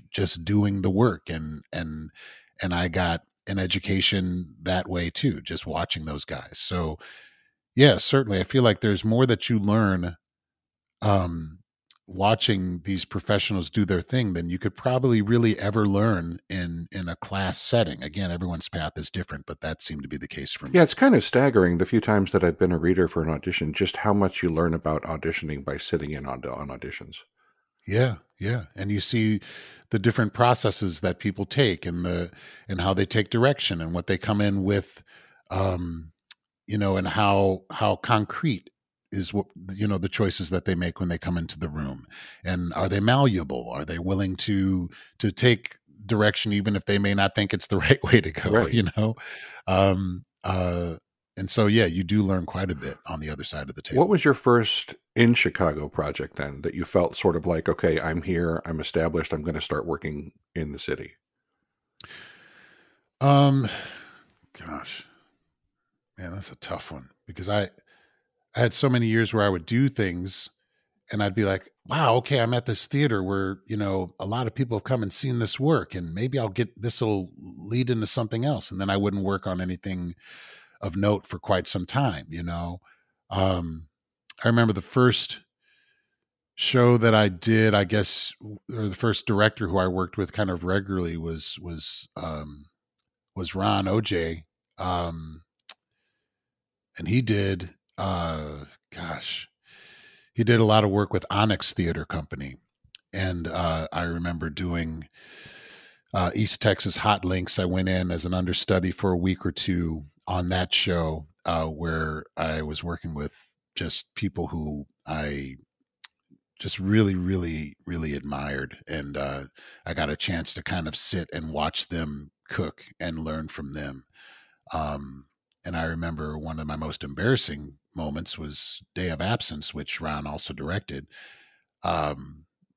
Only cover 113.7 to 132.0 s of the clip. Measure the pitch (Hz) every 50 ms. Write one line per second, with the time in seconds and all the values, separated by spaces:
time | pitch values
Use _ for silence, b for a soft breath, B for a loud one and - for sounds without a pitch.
113.7 | _ - 92 85 - - - _ _ - 104 95 - 90 82 71 85 80 76 76
114.7 | 73 73 71 - _ _ _ - 80 78 76 73 71 69 67 65 65 62 _ _
115.7 | _ _ _ _ _ _ - - _ _ _ _ _ _ _ _ _ - - 92
116.7 | - - 92 98 107 110 107 98 95 90 87 92 95 92 87 82 80 78 78 71
117.7 | 69 _ _ 87 87 82 80 76 71 69 71 71 69 67 71 71 69 67 - -
118.7 | - - - - 78 78 71 71 69 69 69 67 69 69 69 - B B B B
119.7 | B B B - 82 - 78 73 76 - - - 90 82 76 - - - - -
120.7 | - 90 80 78 76 - - - - 90 80 - - 80 80 78 76 73 76 76
121.7 | - - - - 87 82 80 73 73 71 73 - _ _ _ - - - 87 73
122.7 | - - - - - - 90 85 80 80 78 78 78 80 78 76 - - 76 67
123.7 | 71 76 73 69 67 67 - _ b b b b b b b b b b b -
124.7 | - 80 78 73 73 71 69 67 67 69 69 _ _ _ _ _ _ _ - 87
125.7 | 85 80 80 80 82 82 85 82 80 78 78 76 76 76 78 80 80 78 78 76
126.7 | 76 78 78 76 76 - - 71 69 73 95 120 131 120 - - 73 73 73 -
127.7 | - _ _ _ - - 80 73 73 80 78 - - - 76 73 73 - - -
128.7 | - - - _ - 92 92 87 80 76 87 101 117 - - - 78 73 - -
129.7 | - 73 73 - - - 78 78 73 73 73 73 73 73 - - 67 71 73 78
130.7 | 92 104 - - 71 67 71 B B B B B B B B B B B B B
131.7 | _ _ - 87 85 80